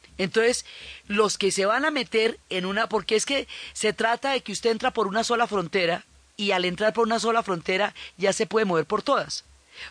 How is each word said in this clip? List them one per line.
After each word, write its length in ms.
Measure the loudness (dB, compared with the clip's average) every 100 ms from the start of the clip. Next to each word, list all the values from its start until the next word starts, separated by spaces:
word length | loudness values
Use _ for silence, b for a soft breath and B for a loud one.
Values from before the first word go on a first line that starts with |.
| -18 -6
Entonces, 480 | -2 2 2 0 -4 B B B -6
los 300 | 0 2 2
que 140 | 0
se 140 | 2 0
van 200 | 2 0
a 60 |
meter 480 | -2 -2 0 0 -2 -6
en 160 | -4 -2
una, 240 | -2 0
porque 260 | -2 0 0
es 100 | 0
que 220 | -2 -4 B B
se 200 | -4 -2
trata 380 | 0 0 0 0
de 100 | -2
que 100 | -2
usted 200 | -2 0
entra 200 | 0 0
por 140 | 0 0
una 180 | 0
sola 220 | 0 0 0
frontera 600 | 0 0 0 0 -2 -6 -20 _ -6
y 140 | 0
al 140 | 2 0
entrar 280 | 2 0
por 120 | 2 2
una 140 | 2
sola 240 | 2 2
frontera 500 | 0 -4 0 0 0 B B -2
ya 160 | 0
se 140 | 0 0
puede 180 | 0 2
mover 200 | 0 0
por 180 | -2
todas. 400 | 0 0 0 -8 -12 -20 _ B B